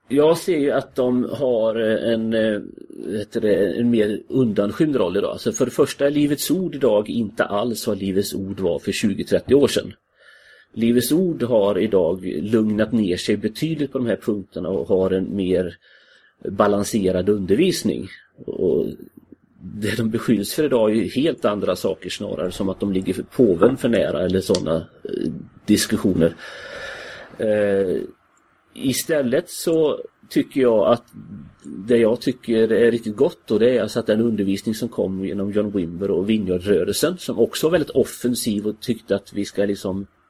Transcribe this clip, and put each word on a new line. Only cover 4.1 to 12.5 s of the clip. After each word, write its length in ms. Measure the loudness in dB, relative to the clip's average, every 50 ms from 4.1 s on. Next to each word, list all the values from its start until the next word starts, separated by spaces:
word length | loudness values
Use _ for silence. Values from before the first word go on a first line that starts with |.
| 0 -4 -6 -2
undanskymd 680 | 0 2 2 2 2 0 0 0 0 0 0 0 2
roll 220 | 2 0 0 0 0
idag. 220 | -2 -2 -4 -4
Så 120 | -4 -4
för 140 | -2 0 -2
det 60 | 0
första 340 | 2 0 0 0 0 0 0 0
är 40 |
Livets 400 | 2 2 2 2 0 -2 0 -2
Ord 240 | -2 0 -2 -4 -4
idag 340 | 0 2 2 2 2 2 0
inte 340 | -2 -4 -4 -2 -2 -4 -4
alls 420 | -2 -2 -2 -2 -2 -4 -4 -4 -4
vad 100 | -4 -2
Livets 360 | -2 0 0 0 0 -2 -4
Ord 260 | -6 -8 -8 -6 -4
var 200 | -2 -2 -2 -2
för 120 | -2 -4
tjugo, 320 | -4 -2 -2 -2 -2 -2 -2
trettio 320 | 0 0 -2 2 4 4
år 120 | 4 4 4
sedan. 260 | 2 -2 -4 -4 -10 -18 _ _ _ _ _ -20 -20 -20 _ -20 -20 -20 _ _ _
Livets 380 | 0 0 2 4 2 2 2
Ord 320 | 2 2 2 0 -2 -2 -2
har 340 | 0 2 2 2 2 2 2
idag 460 | 0 2 2 2 2 2 0 -2 -4
lugnat 680 | -6 -6 -6 -2 0